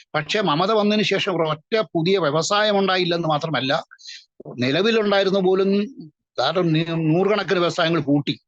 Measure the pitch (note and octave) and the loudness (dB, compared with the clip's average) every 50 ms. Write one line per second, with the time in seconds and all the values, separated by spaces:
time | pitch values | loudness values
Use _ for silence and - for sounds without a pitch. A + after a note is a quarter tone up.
0 | - _ - D3+ D3+ - - G#3+ G#3 E3 D3 E3 F#3 G3 A3+ G#3+ G#3 G#3 G#3+ G#3+ | -16 _ -6 -6 -4 -2 -2 -2 0 0 0 0 0 2 2 2 2 2 2 0
1 | G3 - G3 - - G3 F3 E3 D#3+ D#3 D3+ D3+ - _ A3+ A3 G#3+ - - E3+ | 0 0 0 -2 -2 -2 -2 -2 -2 -2 -2 -6 -6 _ -2 -2 -2 -2 -2 -2
2 | D#3+ F#3 G3 F#3+ E3 C#3+ D3 D#3+ D#3+ - G#3 G#3 G#3+ G#3+ G3+ G3 G3 F#3 F#3 F#3 | 0 2 2 2 2 0 0 0 0 0 0 2 2 2 2 2 2 2 0 0
3 | F3+ E3+ F3 E3+ E3 D#3 D3+ D3 D#3+ D#3+ D3+ B2 C3 C3+ D3 - - - - _ | 0 0 -2 -2 0 0 0 0 -2 -2 -2 -2 0 0 -2 -2 -4 -8 -18 _
4 | - - - - - _ _ - - - - B2 B2 C3 C#3+ E3 G3 A#3 A3+ A3+ | -20 -20 -20 -20 -20 _ _ -20 -18 -14 -6 -4 -2 0 0 0 0 2 2 2
5 | G#3 G3+ G3+ G3 G3 F#3+ F#3+ G3 F#3 F#3 F#3+ F#3 F#3+ G3 G3 G3+ G#3 - - - | 2 2 2 2 2 2 2 2 2 2 2 2 2 2 2 0 -2 -4 -8 -16
6 | E3 D3+ - _ _ _ _ - - F#3 F3 F#3 F3 E3 D#3 D#3+ E3 E3+ E3 D#3+ | -20 -20 -20 _ _ _ _ -2 -2 0 0 0 0 2 2 0 0 -2 -4 -2
7 | D#3+ D#3 D#3 F3+ G3 G3 G#3+ G3+ F#3+ D3+ G3 F3+ F3 E3 D#3 - E3+ D#3+ E3+ D#3+ | 0 2 2 2 2 2 0 0 0 0 0 0 0 0 0 0 0 0 0 0
8 | C#3+ C3+ C#3+ D3 - - A#2+ - _ | 0 0 0 0 0 -4 -8 -8 _